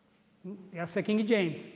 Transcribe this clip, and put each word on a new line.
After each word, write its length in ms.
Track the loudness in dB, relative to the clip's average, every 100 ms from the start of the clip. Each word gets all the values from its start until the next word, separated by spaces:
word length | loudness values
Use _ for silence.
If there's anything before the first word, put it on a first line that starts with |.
| _ _ _ _ -14 -14 -12
Essa 300 | -8 -4 -2
é 20 |
King 240 | 2 2 4
James 420 | 4 4 -2 -10